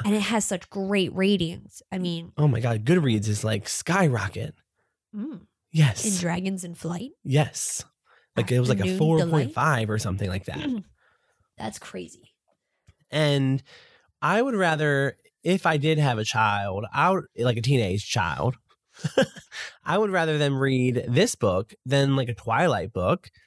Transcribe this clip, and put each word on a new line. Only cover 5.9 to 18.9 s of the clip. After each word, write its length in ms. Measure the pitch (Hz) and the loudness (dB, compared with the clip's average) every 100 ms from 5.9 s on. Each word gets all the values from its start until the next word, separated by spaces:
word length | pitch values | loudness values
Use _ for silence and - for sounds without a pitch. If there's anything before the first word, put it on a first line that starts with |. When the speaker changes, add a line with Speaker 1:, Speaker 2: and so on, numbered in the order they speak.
| 98 | 4
Speaker 1:
And 140 | 226 185 | -4 -2
Dragons 440 | 175 175 190 190 | -2 -2 -4 -6
in 100 | 180 | -8
Flight? 380 | 170 165 175 254 - | -10 -8 -8 -10 -12
Speaker 2:
Yes. 580 | 147 135 147 - - - - _ _ _ _ - | 0 2 2 -2 -6 -8 -10 _ _ _ _ -4
Like, 160 | 110 | 0
it 80 | 123 | 2
was, 80 | 123 | 2
like, 100 | 101 | 2
a 40 | |
Speaker 1:
Afternoon 160 | 92 185 | 0 0
Delight? 220 | 156 160 | 2 2
Speaker 2:
four 60 | 170 | 2
point 240 | 156 123 | 0 0
five 340 | - 147 127 110 | 0 2 2 0
or 100 | 110 | -2
something 300 | 104 95 101 | -2 -4 -4
like 160 | 92 | -4
that. 240 | - - 302 233 - _ _ _ | -6 -8 -6 -6 -10 _ _ _
Speaker 1:
<clears throat> 420 | _ _ _ _ | _ _ _ _
That's 200 | 214 - | -12 -12
crazy. 560 | - 190 170 - _ _ _ _ _ _ _ _ _ | -14 -14 -14 -18 _ _ _ _ _ _ _ _ _
Speaker 2:
And 520 | 147 151 143 135 135 - - - _ _ _ | 0 2 4 2 0 -4 -20 -20 _ _ _
I 220 | 147 202 | 0 0
would 120 | 269 | 0
rather, 600 | 220 180 156 151 139 139 - _ _ | 0 0 2 2 2 0 -4 _ _
if 220 | 165 185 | -2 0
I 140 | 175 156 | 2 2
did 180 | 151 156 | 2 2
have 200 | 143 113 | 2 2
a 60 | |
child, 600 | 110 113 107 101 101 95 110 | -2 2 2 2 -2 -4 -4
I 180 | - 165 | 0 2
would, 140 | 190 - - | 0 -4 -2
like, 180 | 123 117 | 0 0
a 60 | |
teenage 440 | 113 139 101 101 - | 2 2 2 -2 -4
child, 500 | 113 85 71 110 - _ _ _ | -2 -2 -2 -4 -4 _ _ _